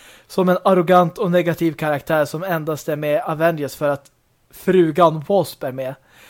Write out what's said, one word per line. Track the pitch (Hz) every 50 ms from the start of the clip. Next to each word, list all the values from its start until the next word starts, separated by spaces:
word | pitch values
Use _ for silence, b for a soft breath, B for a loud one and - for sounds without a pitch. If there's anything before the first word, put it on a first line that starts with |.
| B B B B B B
som | - - 190 185
en | 180 185 -
arrogant | 196 190 185 175 160 185 180 180 165 - -
och | 226 180
negativ | 175 180 170 170 165 - 170 165 151
karaktär | - 160 151 151 139 - - 165 156 147
som | 139 - 156 175
endast | 190 175 160 151 156 156 143 - -
är | 151
med | 147 151 147 147 156 175
Avengers | 180 160 151 160 170 165 151 143 131 -
för | - 151 143
att | 143 139 - _ _ _ _ _ _ _ _ _
frugan | - - - - 185 190 170 160 147 170 180 165 156 156 139 -
Wasp | 202 196 160 - - - -
är | 135
med, | 127 131 131 127 139 - b b b b b